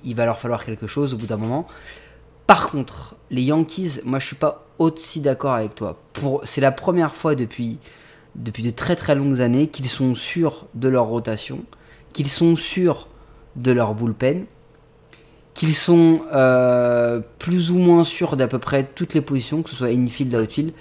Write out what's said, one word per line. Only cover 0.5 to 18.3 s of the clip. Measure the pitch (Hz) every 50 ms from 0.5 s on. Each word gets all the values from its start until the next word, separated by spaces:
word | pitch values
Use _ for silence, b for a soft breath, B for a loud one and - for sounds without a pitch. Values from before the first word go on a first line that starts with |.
| 117 104 -
quelque | 117 110 - 110
chose | 101 - 143 147 135
au | 127
bout | 107 117
d'un | 104 113
moment. | 104 110 113 127 156 170 B B B B B B B B B B B B - _ - -
Par | - 196 - - -
contre, | - 139 117 - - - - - - - _ -
les | - 127
Yankees, | 127 139 151 160 160 160 - 190 185 165 135 - -
moi | 123 131 135
je | -
suis | - 139
pas | - 165 147 - - - _ _ -
aussi | 160 160 160 - - - - 160
d'accord | 143 139 131 - 147 139 123
avec | 113 107 104 -
toi. | - 110 90 78 - _ _
Pour, | - - 143 135 131 - -
c'est | - - 139
la | 135 131
première | 131 - - 185 175 175 160 143 -
fois | - - 156 147
depuis, | 127 120 113 - - 120 113 117 b b b b b b b b b b b b
depuis | - 113 113 - -
de | 113 120
très | 117 - - - 175
très | - - - 143
longues | 139 139 143 135 123
années | 123 120 120 135 151
qu'ils | 156 - 143 131 123
sont | - - 131 127 120
sûrs | 110 - - - 170 165 143 - - - - -
de | 117 127 131
leur | 131 127 117
rotation, | 110 117 120 107 113 107 107 - - 131 - 233 - b b b b b b b b
qu'ils | - - 143 139
sont | - - 170 170 165
sûrs | 160 - - - 185 180 170 139 - - b b b b b b b b b -
de | 127 120 127
leur | 123 120 113 107 107
bullpen, | 110 120 113 107 - 127 135 156 180 208 - _ _ _ _ _ _ _ _ _ _ _ b b b b b b b b b _
qu'ils | - 160 160 151
sont, | - - 175 175 170 165 165 160 160 160 - 151
euh, | 135 131 127 127 127 127 123 123 123 123 120 120 120 120 117 120 113 107 - - -
plus | - 170 180 180 165 170
ou | 180 180
moins | 180 175 170 170
sûrs | 165 165 - - 180 -